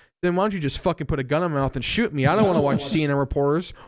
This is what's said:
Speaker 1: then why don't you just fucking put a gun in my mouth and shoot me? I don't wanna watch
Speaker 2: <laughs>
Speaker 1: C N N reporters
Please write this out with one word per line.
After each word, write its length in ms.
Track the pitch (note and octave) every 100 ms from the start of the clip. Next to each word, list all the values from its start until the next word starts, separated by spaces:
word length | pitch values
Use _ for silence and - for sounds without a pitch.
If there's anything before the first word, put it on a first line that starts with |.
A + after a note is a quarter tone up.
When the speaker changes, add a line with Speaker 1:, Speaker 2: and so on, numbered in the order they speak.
| _ _
Speaker 1:
then 120 | F3+
why 100 | F3
don't 100 | G#3
you 60 | F#3+
just 200 | C#3+ -
fucking 260 | F#3 E3 D3
put 140 | C#3+
a 20 |
gun 200 | B2+ D3+
in 80 | F3
my 80 | C#3+
mouth 160 | C3+ C3
and 80 |
shoot 280 | - - A#3
me? 100 | D3 C3+
I 80 |
don't 120 | G3 G3+
wanna 160 | E3+
watch 200 | C#3+ -
Speaker 2:
<laughs> 40 | -
Speaker 1:
C 180 | D#3+
N 60 | D3
N 60 | C#3
reporters 580 | C3+ C#3+ C#3+ D#3+ F3+ -